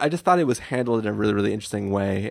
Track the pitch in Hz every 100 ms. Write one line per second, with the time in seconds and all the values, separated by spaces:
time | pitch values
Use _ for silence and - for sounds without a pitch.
0 | 147 170 185 180 143 117 - 127 120 113
1 | 107 104 107 101 101 104 - 104 98 101
2 | 98 98 107